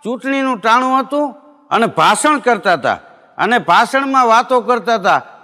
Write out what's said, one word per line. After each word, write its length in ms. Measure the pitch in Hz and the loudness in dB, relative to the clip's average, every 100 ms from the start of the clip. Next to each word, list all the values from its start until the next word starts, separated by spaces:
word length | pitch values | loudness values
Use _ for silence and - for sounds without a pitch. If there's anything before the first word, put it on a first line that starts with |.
ચૂંટણીનું 560 | 208 240 262 277 269 247 | -8 -8 -4 -4 -2 -2
ટાણું 400 | 220 233 262 262 | 0 2 2 -2
હતું 360 | 262 285 294 - - _ _ | -2 -4 -4 -8 -20 _ _
અને 160 | 196 220 | -2 -2
ભાષણ 520 | - 160 208 294 294 | 2 2 2 0 0
કરતા 340 | 240 226 196 | 0 -2 0
હતા 260 | 165 123 - - - _ - | 0 0 -4 -8 -20 _ -4
અને 220 | 180 240 | 0 0
ભાષણમાં 680 | 165 175 240 269 269 269 240 | 2 2 2 0 0 0 4
વાતો 340 | 226 240 254 | 2 2 -2
કરતા 340 | 208 240 196 226 | 0 -2 -2 -2
હતા. 260 | 185 151 - - | 0 0 -2 -20